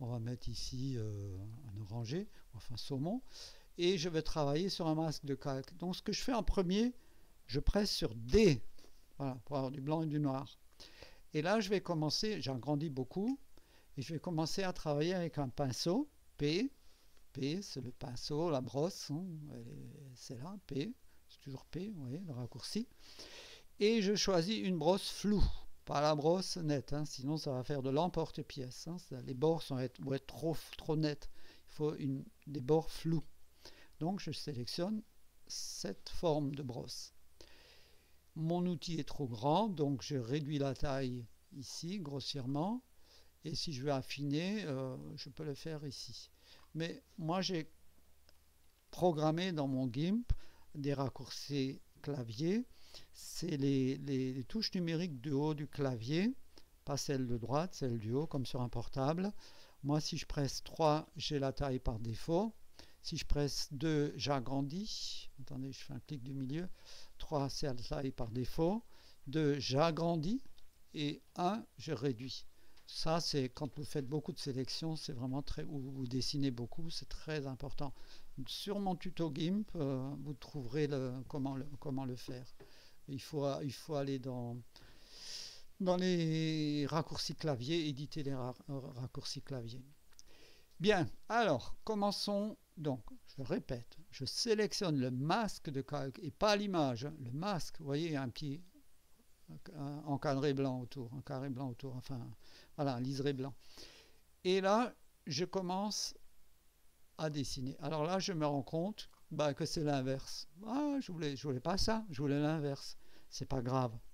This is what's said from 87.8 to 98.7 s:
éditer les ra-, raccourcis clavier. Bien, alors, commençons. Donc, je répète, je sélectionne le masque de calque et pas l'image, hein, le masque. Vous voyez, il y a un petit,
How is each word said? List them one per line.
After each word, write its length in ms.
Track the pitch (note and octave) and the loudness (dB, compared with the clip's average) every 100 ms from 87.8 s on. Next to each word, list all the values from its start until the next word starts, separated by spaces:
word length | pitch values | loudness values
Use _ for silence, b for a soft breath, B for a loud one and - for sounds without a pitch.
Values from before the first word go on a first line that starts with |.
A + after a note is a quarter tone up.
| D#3 | 0
éditer 360 | C3+ D3 D#3+ | -2 -4 -4
les 120 | C3+ | -2
ra-, 200 | C3+ B2 B2+ - | -2 -4 -6 -8
raccourcis 760 | C#3 C#3+ B2+ C#3+ C#3 - C#3+ | -8 -6 -8 -6 -6 -6 -6
clavier. 400 | - C3+ A#2 B2+ C3+ - - - B B B B B - | -6 -6 -6 -8 -12 -18 -20 -18 B B B B B 2
Bien, 260 | F3+ G3 C#3 - - | 6 6 4 -2 0
alors, 480 | A3 G#3+ C3+ - - | 4 6 4 2 -2
commençons. 720 | - G#3+ G3+ F#3+ - G3+ G#3+ - _ - | 0 2 2 2 0 0 0 -4 _ -4
Donc, 280 | D3 B2+ - C4 - - | -2 -2 -6 -12 -12 -8
je 40 | |
répète, 540 | C3 F#3+ - B2 - - - | -2 -2 0 -6 -6 -14 -14
je 140 | - | -6
sélectionne 760 | C3 - A#3 G#3+ G#3 - E3+ D3 | -4 0 2 4 4 2 2 4
le 140 | B2+ | 2
masque 580 | B2+ D3 G3+ G#3+ - - | 2 2 4 2 -2 -4
de 100 | C3+ | -4
calque 380 | - D3 C3+ - | -2 -4 -4 -6
et 80 | D#3 | -8
pas 240 | - G#3 G#3 | 2 6 6
l'image, 480 | G#3 F3+ C#3 A#2 | 4 4 4 2
hein, 100 | C#3+ D#3 | -4 -6
le 100 | A#2+ | -6
masque. 480 | C3+ G3 F3+ - - | -2 0 0 -2 -4
Vous 60 | |
voyez, 220 | D3 C#3+ E3+ | 0 0 2
il 60 | |
y 20 | C#3+ | 0
a 60 | |
un 60 | C3 | -2
petit, 320 | - D3+ D3+ F3 | -2 -4 -6 -10